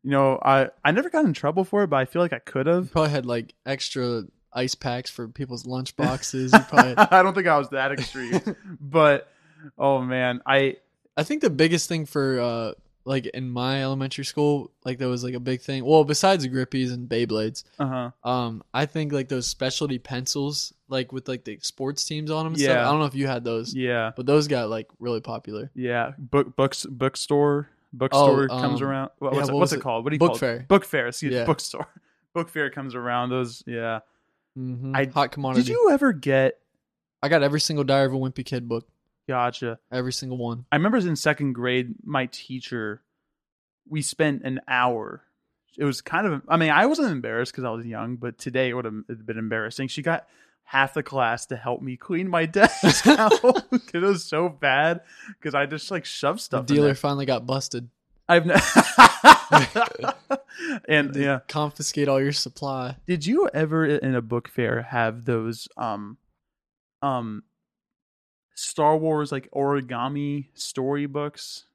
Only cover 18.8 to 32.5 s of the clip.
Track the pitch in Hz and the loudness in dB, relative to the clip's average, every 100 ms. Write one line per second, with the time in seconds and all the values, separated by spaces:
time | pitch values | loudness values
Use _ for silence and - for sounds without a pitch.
18.8 | 143 160 151 143 135 131 120 - 131 - | -4 -4 -4 -4 -4 -4 -6 -4 -4 -4
19.8 | 147 127 - 127 131 - 139 143 - _ | -4 -4 -6 -8 -6 -4 -4 -6 -8 _
20.8 | _ 131 123 131 127 127 - 104 - - | _ -6 -6 -10 -8 -10 -10 -10 -10 -6
21.8 | 131 147 - 151 151 156 160 160 135 127 | -6 -6 -6 -6 -4 -4 -4 0 2 2
22.8 | 120 151 147 135 139 123 120 113 113 131 | 2 2 0 -2 -2 -2 -4 -6 -6 -4
23.8 | 127 120 113 113 127 151 147 131 110 113 | -2 0 -2 -4 2 2 2 -2 -2 -6
24.8 | 110 _ 120 113 - 110 - 107 131 - | -10 _ -6 -6 -6 -12 -10 -12 -10 -8
25.8 | 123 120 123 139 131 143 131 - 135 - | -4 -2 -4 -8 0 0 0 0 -2 -2
26.8 | - 127 131 - - 143 147 143 143 _ | -10 -4 -4 -4 -2 2 2 0 -4 _
27.8 | _ 123 127 139 143 139 135 127 135 143 | _ -6 0 6 6 6 2 0 -2 0
28.8 | 139 135 135 _ 139 139 - 143 175 151 | -2 -4 -8 _ -2 0 0 2 2 0
29.8 | 135 113 127 151 165 117 127 120 131 196 | -2 -4 -2 2 2 2 -2 -4 2 2
30.8 | - 147 120 - 147 123 117 151 - - | 4 -4 -4 -4 -4 -2 0 -2 -4 -10
31.8 | - _ _ _ _ 170 165 | -14 _ _ _ _ -8 -6